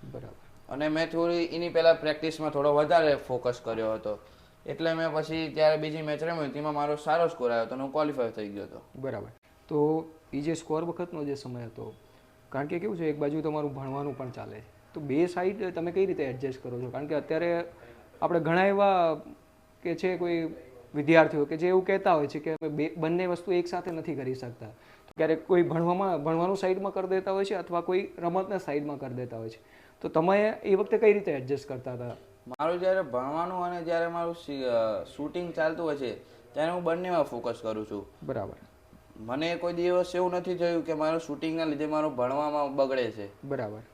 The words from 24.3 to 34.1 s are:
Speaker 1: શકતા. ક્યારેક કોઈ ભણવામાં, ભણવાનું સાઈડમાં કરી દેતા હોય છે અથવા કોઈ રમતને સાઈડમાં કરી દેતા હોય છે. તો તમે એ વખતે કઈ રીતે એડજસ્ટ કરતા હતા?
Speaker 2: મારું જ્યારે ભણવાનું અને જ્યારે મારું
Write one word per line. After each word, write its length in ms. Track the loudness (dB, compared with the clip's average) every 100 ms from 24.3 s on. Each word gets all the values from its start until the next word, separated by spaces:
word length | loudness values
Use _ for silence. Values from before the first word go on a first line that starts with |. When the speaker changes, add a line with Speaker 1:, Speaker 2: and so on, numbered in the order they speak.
| -4
Speaker 1:
શકતા. 320 | -8 -12 -16 -16 -20 -20 -20 -2
ક્યારેક 300 | 2 2 4
કોઈ 160 | 4
ભણવામાં, 600 | 6 4 2 2 2 0
ભણવાનું 340 | 0 2 2 2
સાઈડમાં 360 | 2 0 -2
કરી 140 | -4 0
દેતા 240 | 0 2
હોય 140 | 0 0
છે 100 | -2
અથવા 260 | -2 -2
કોઈ 260 | 2 0 0 -4
રમતને 380 | -2 0 -2 -4
સાઈડમાં 400 | -2 -2 -2 -6
કરી 160 | -8
દેતા 240 | -6 -6 -8
હોય 120 | -10
છે. 100 | -12 _ -20 -20 _
તો 80 | 0
તમે 500 | 2 6 6 4 2
એ 120 | 2 4
વખતે 220 | 6 6
કઈ 160 | 8
રીતે 180 | 6 4
એડજસ્ટ 360 | -2 -2 -4 -4
કરતા 260 | -10 -8
હતા? 220 | -8 -8 -10 -16 -20 -16
Speaker 2:
મારું 320 | -4 -2 0
જ્યારે 220 | 2 2
ભણવાનું 640 | 2 -2 -2 -2 -2 -2 -4
અને 180 | -4
જ્યારે 240 | -2 0
મારું 280 | 0